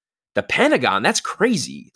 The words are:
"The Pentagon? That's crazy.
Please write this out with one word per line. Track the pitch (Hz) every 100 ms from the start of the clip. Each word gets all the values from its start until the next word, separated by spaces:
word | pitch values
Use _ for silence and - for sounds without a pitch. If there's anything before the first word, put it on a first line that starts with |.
| _ _ _ -
"The |
Pentagon? | - - 269 269 117 98
That's | 127 -
crazy. | - - 233 202 85 71 -